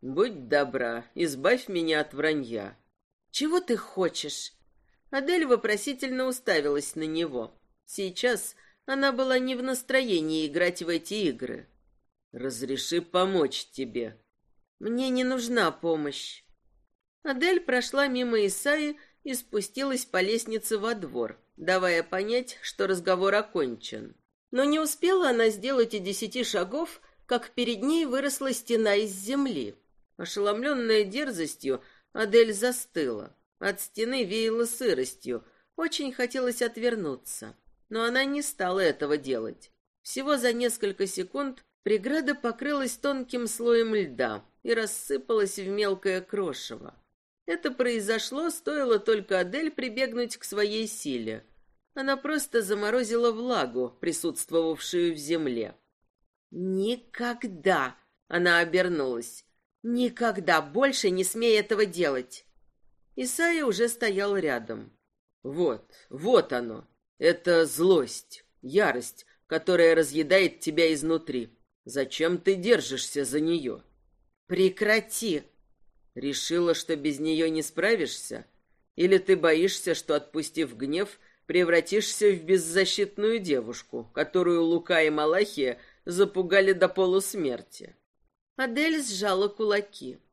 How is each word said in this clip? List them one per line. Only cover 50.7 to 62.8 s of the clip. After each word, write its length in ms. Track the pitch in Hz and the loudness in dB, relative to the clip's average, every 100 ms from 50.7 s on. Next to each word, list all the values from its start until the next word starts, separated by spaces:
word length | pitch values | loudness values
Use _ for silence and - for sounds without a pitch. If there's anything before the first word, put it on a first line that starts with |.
| 214 220 | 0 -6
силе. 580 | - 151 123 110 110 _ _ _ _ _ | -6 -6 -4 -4 -8 _ _ _ _ _
Она 220 | - 269 269 | -8 -2 -2
просто 460 | 294 302 - 233 | 0 -4 0 -2
заморозила 680 | 196 208 208 240 226 233 240 | 0 -2 0 0 0 2 0
влагу, 640 | 220 247 233 131 117 123 - | 0 -2 0 0 -2 -4 -4
присутствовавшую 1120 | 170 160 170 147 - 165 160 156 - 175 170 | -6 -2 -4 -4 -2 0 0 -2 -4 0 0
в 20 | 156 | -2
земле. 580 | 143 165 151 117 110 - _ _ _ _ _ _ _ | -4 -2 -2 -4 -6 -10 _ _ _ _ _ _ _
"Никогда!" — 1400 | 165 185 190 202 247 - - 240 240 240 180 190 175 - - _ _ _ | -8 -4 -2 0 -2 -6 -8 -6 -4 -8 -2 2 2 0 -6 _ _ _
она 320 | 170 175 170 | 0 4 4
обернулась. 840 | 170 175 185 170 135 120 120 - _ _ _ _ | 4 2 2 0 -2 -2 -6 -14 _ _ _ _
"Никогда 800 | 226 240 247 240 233 202 180 160 | -4 0 0 0 -2 0 4 2
больше 480 | 147 151 269 269 202 | 2 0 2 2 0
не 140 | 185 | 2
смей 340 | 185 226 233 214 | -2 0 4 4
этого 280 | 208 208 214 | 4 2 2
делать!" 600 | 170 165 135 127 - _ _ _ _ | 2 0 0 -4 -14 _ _ _ _